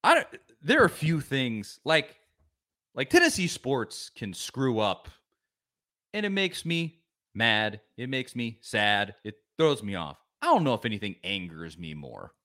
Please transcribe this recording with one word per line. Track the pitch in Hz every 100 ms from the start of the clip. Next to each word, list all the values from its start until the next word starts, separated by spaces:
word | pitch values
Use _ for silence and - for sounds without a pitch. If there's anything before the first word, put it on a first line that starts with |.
I | -
don't, | 339 - - _ _
there | 147 294
are | 196
few | - 156 165
things, | - 135 127 110 101 -
like, | 139 160 147 - _ _ _ _ _ _ _
like, | - 139
Tennessee | 349 339 - 175
sports | - 123 135 113 - - -
can | 107
screw | 90 - - 131 110
up, | 107 92 - _ _ _ _ _ _ _ _ _ _
and | 208
it | 208
makes | 196 190 180
me | 165 165 165 - _ _ _
mad. | 98 117 107 107 104 _ -
It | 127
makes | 131 127
me | 123 117 110
sad. | - 113 104 104 101 101
It | 107 - _ -
throws | 160 139
me | 104
off. | 95 78 71 _ _
I | 330
don't | 277
know | 151
if | 113 117
anything | 104 104 90
angers | 92 98 87 80 82 80
me | 82
more | 76 69 53 50 _